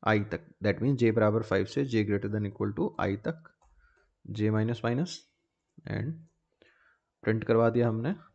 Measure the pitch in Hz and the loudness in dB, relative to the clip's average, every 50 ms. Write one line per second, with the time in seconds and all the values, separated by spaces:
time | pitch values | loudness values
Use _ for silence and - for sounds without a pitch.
0 | - 110 110 107 101 104 - 85 - - - _ - 104 95 - - 135 143 120 | 2 2 2 2 2 -2 -6 -8 -10 -12 -20 _ 0 0 0 2 2 0 2 4
1 | 120 113 107 113 107 107 104 113 107 - 92 95 98 101 - 139 139 131 123 110 | 4 4 4 4 4 4 2 2 0 0 0 0 0 -2 -2 -4 -4 0 0 0
2 | 107 101 104 101 98 104 104 107 104 101 98 - 101 101 104 - - - - - | 0 2 0 -2 -2 -2 -4 -4 -4 -4 -4 -4 -4 -4 -2 -2 -4 -4 -2 -4
3 | 90 95 98 107 - - 160 - - - _ _ _ _ _ _ _ _ _ _ | -2 -2 -2 -2 -4 -6 -8 -8 -12 -20 _ _ _ _ _ _ _ _ _ _
4 | _ _ _ _ _ - - 110 104 107 107 110 110 110 117 113 - 117 120 127 | _ _ _ _ _ -12 -4 -2 0 0 2 2 0 0 -2 -2 -2 -2 0 0
5 | 165 180 - - - _ _ _ _ _ _ _ _ _ _ - _ - - 104 | -2 -4 -6 -14 -18 _ _ _ _ _ _ _ _ _ _ -20 _ -8 -6 -6
6 | 107 135 160 160 - _ _ _ _ _ _ _ _ _ _ _ _ _ _ _ | -4 -6 -8 -10 -14 _ _ _ _ _ _ _ _ _ _ _ _ _ _ _
7 | _ _ _ _ - - 110 110 107 - 117 113 117 117 113 120 120 117 110 113 | _ _ _ _ -2 -2 -2 -2 0 2 4 4 4 4 4 4 2 2 0 0
8 | 117 143 196 - - _ _ | -2 -4 -4 -6 -8 _ _